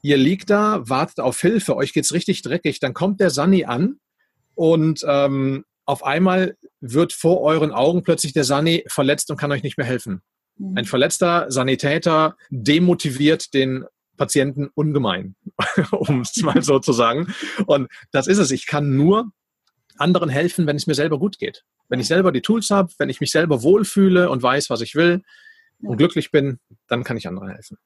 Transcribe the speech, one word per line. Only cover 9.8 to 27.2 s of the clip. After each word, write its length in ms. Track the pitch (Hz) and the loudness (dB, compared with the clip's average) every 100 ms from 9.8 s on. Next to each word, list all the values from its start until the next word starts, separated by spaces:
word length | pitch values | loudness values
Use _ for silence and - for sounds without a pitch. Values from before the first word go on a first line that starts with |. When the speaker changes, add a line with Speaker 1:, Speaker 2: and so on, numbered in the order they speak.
| 127 | -4
Speaker 1:
helfen. 340 | 127 117 92 _ _ _ _ | -4 -6 -12 _ _ _ _
Speaker 2:
Mhm. 200 | 196 185 | -8 -6
Speaker 1:
Ein 80 | 110 | -4
verletzter 640 | 131 151 - 175 170 - | 0 0 2 0 0 -2
Sanitäter 840 | 135 127 131 143 160 175 156 156 - _ | -4 -2 0 -2 0 0 2 0 -4 _
demotiviert 1040 | 131 113 151 175 170 156 127 147 160 - 139 | -6 0 2 4 2 -2 0 2 2 0 0
den 300 | 131 131 - _ _ _ | 0 -4 -10 _ _ _
Patienten 540 | 143 147 139 135 143 - | 0 2 0 -2 -6 -4
ungemein, 600 | 151 135 113 90 95 - - - | -2 0 -2 -4 -8 -16 -18 -8
<laughs> 340 | 185 - 156 | -4 -4 -2
um 300 | 202 - 131 | -4 0 -2
es 220 | 120 - | -2 -4
mal 180 | 165 - | 0 0
so 160 | 123 135 | 2 0
zu 160 | 143 | 2
sagen. 400 | 120 113 131 180 - 302 - 196 | 0 2 0 -6 -8 -10 -6 0
Und 220 | 143 127 - - | 0 -2 -12 -6
das 160 | 139 131 | -4 0
ist 100 | 202 | 2
es. 140 | 147 | 2
Ich 160 | 131 - | -2 -4
kann 280 | 147 143 135 | -4 0 2
nur 360 | 156 208 233 _ _ _ _ _ _ _ | 4 2 0 _ _ _ _ _ _ _
anderen 320 | 151 180 165 | 0 2 0
helfen, 380 | 131 175 180 156 | 0 -2 0 -2
wenn 80 | 147 | 0
es 100 | 151 | -2
mir 80 | |
selber 240 | 139 156 147 | -2 0 0
gut 220 | 196 - | -2 -4
geht. 240 | - - _ _ _ | -10 -12 _ _ _
Wenn 120 | 127 | -4
ich 80 | 117 | 0
selber 240 | 165 190 | 2 2
die 100 | 131 | 0
Tools 280 | - 226 202 | 0 0 2
habe, 220 | 202 180 _ | 2 0 _
wenn 100 | - | -6
ich 120 | - | -4
mich 100 | 139 | -2
selber 320 | 151 165 135 | 0 2 2
wohlfühle 680 | 127 202 202 202 190 180 180 | 4 4 2 2 4 4 2
und 140 | 131 | 0
weiß, 260 | 123 135 - | 0 0 -2
was 120 | 113 | -4
ich 120 | 117 | -4
will 300 | 147 170 175 _ - - _ _ _ | 2 2 2 _ -20 -20 _ _ _
Speaker 2:
Ja. 80 | - | -8
Speaker 1:
und 80 | 117 | 0
glücklich 320 | 165 - - | 2 0 0
bin, 300 | 151 139 127 _ _ _ | 0 0 -6 _ _ _
dann 160 | 120 | -6
kann 140 | 123 | -4
ich 100 | 117 | -8